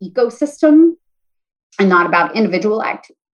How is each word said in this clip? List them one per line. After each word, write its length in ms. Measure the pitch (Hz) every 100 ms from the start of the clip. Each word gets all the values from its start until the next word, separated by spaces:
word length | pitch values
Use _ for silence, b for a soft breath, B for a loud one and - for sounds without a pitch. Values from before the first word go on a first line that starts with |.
| 180
ecosystem 840 | 247 233 - 285 - 311 302 330 339 _ _ _ _ _ _ _ -
and 120 | 196
not 160 | 175 170
about 320 | 175 170 226
individual 440 | 208 180 208 220
act-, 300 | - - - _ _